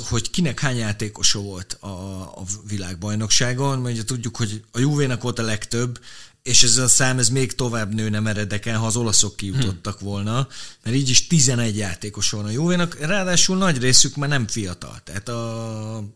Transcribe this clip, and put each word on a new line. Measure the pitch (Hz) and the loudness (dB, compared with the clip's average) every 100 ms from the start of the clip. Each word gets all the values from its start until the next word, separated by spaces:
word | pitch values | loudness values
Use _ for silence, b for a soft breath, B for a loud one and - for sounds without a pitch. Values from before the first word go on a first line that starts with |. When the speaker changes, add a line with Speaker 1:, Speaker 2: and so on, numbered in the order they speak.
| 117 | 6
Speaker 1:
hogy | 120 - | -2 -2
kinek | - 160 110 | 0 0 0
hány | 143 123 | -2 -2
játékosa | 107 104 107 - - 107 | -2 -4 -6 2 2 2
volt | 101 92 95 | -2 -10 -12
a, | - 101 90 98 95 | -12 -10 -10 -10 -10
a | 92 - 92 107 104 | -12 -12 -10 -10 -8
világbajnokságon? | 104 90 87 104 107 110 - 123 127 139 131 | -6 -6 -6 -4 -2 4 4 4 0 0 0
Mert | 123 | -2
ugye | 113 | -4
tudjuk, | 107 127 113 113 | -4 -4 -4 -4
hogy | 110 107 - | -4 -4 -6
a | 117 | 0
Juvénak | 139 147 135 117 | 2 2 0 0
volt | 123 117 | -4 -2
a | |
legtöbb, | 113 107 - 117 123 123 B B B B | -2 -2 -2 -2 -2 -6 B B B B
és | - 120 | 4 6
ez | 123 117 | 8 6
a | 123 | 4
szám, | - 131 127 | 4 4 2
ez | 113 | 2
még | 135 127 | 2 0
tovább | - 123 113 104 | -2 -2 -2 -2
nőne | 110 110 107 | -2 0 0
meredeken, | 110 104 101 104 117 110 | 0 -2 -2 -4 -2 0
ha | 113 | 0
az | 110 | 0
olaszok | 117 98 104 - | 4 4 4 2
kijutottak | 101 131 98 90 104 92 | -2 0 0 -2 -6 -8
Speaker 2:
Hm. | |
Speaker 1:
volna, | 98 101 101 120 135 B B B | -6 -4 -2 -2 -4 B B B
mert | 110 131 | -2 0
így | 135 | 4
is | - - | 4 6
tizenegy | 165 127 120 117 104 | 4 4 2 0 -2
játékos | 101 85 104 101 - | -4 -6 -10 -4 -4
van | 107 | -2
a | 104 | -4
Juvénak, | 117 170 180 170 - | -2 0 0 0 -4
ráadásul | 156 202 185 170 - 185 | -2 0 2 2 4 4
nagy | 190 131 | 2 2
részük | 127 123 143 143 | 4 6 4 2
már | 143 | -2
nem | 143 104 | 0 -2
fiatal. | 117 95 87 64 - | -4 -6 -8 -14 -16
Tehát | - 92 117 | -12 -12 -8
a | 120 117 113 113 110 107 110 104 | -8 -6 -8 -8 -8 -8 -10 -12